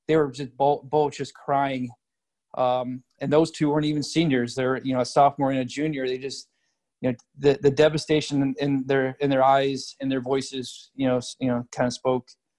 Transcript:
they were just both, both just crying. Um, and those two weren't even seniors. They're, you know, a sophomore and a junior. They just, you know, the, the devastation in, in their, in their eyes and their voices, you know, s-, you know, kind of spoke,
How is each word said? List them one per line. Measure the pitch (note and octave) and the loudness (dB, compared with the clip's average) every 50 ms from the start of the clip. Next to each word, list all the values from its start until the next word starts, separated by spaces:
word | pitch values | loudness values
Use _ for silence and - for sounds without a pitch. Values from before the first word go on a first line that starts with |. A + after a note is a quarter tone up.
| _ - | _ 2
they | D#3 | 2
were | D#3+ D3+ C#3 | 2 2 2
just | B2 C3 C#3+ B2+ A#2 | -2 -8 -10 -10 -4
both, | _ C#3 C#3+ D3 C#3+ C3+ | _ 2 2 2 0 -2
both | C3 D3 D3+ D3+ C#3+ C#3 | -2 0 2 2 2 -2
just | - C#3+ C3 - | -6 -10 -12 -12
crying. | - - - C#3 C#3 C#3 C#3 C3+ C3 B2 A#2+ A#2 _ _ _ _ _ _ _ _ _ _ _ - | -16 -6 -2 0 0 0 0 -2 -4 -6 -8 -10 _ _ _ _ _ _ _ _ _ _ _ -4
Um, | - B2+ B2+ B2 B2+ B2+ B2 B2+ C3 - _ _ _ | -2 0 0 0 0 -2 -6 -8 -12 -14 _ _ _
and | C#3 C3+ D3 | -4 2 2
those | D3+ E3 D#3+ | 2 2 2
two | - - D#3 D3 | 0 -2 -2 0
weren't | C#3+ D3+ D3+ | 0 0 0
even | D3+ D3+ D3+ C#3 | 0 -2 -2 -4
seniors. | - - D#3+ E3 D#3+ C3+ B2+ A#2+ A#2+ A#2+ | -2 0 0 2 2 2 0 0 -2 -4
They're, | C3+ C3 B2+ C3+ B2 - | -2 -2 -2 -2 -2 -2
you | C3 C3 | -4 -2
know, | B2 | -2
a | B2 | -2
sophomore | - - D3+ C#3 C#3+ C#3+ - C#3+ C3+ | 0 4 4 4 4 4 2 -2 0
and | C3+ C3 | 0 -2
a | B2+ | -4
junior. | B2 - C3+ D3 D#3 D3+ C3+ C3 | -4 -6 -4 -4 -4 -4 -4 -4
They | B2+ B2+ C3 | -4 -4 -4
just, | C3 C#3 B2 - - _ _ _ _ _ _ _ _ _ _ _ | -6 -10 -10 -12 -16 _ _ _ _ _ _ _ _ _ _ _
you | - B2+ | -4 -4
know, | B2 - _ _ _ C#3+ | -4 -4 _ _ _ 0
the, | C#3 D3 C#3 - - | 2 2 2 4 2
the | C#3+ | 2
devastation | C3+ B2+ D3+ D#3 D3+ D#3 - - D#3 D3+ D3 - D3 C#3 C#3 | 4 6 4 4 4 0 -2 0 0 0 0 0 0 0 0
in, | C#3 C3 - | 0 -2 -2
in | C#3+ C#3+ C#3 C3+ C3 | -2 0 0 -2 0
their, | C3 C#3 C3+ C3 C3 B2+ - | 0 0 2 2 0 -2 -2
in | D3 C#3 | -2 0
their | C#3 C3 C3 | 2 4 4
eyes | C3+ C3+ C#3 C3+ C#3 C#3 C3 - - - _ | 6 4 4 2 0 -2 -4 -8 -12 -12 _
and | C#3 C3+ C3+ | -4 -2 -2
their | C3 | -2
voices, | B2 B2 C#3 C3+ C3 - C3+ C3 B2 - - - - _ _ | -2 -2 -2 -2 -2 -4 -8 -8 -10 -10 -12 -18 -20 _ _
you | - C3+ B2+ | -2 0 0
know, | B2+ | 0
s-, | B2 A#2+ - - _ | 0 -2 -6 -10 _
you | C3+ C3 | -2 -2
know, | B2 A#2+ B2 - - | -2 -2 -4 -8 -4
kind | - B2+ | -2 -2
of | B2 A#2+ | -2 -2
spoke, | - - C3 B2+ B2+ - _ - _ _ _ _ | -2 -2 0 0 0 -2 _ -20 _ _ _ _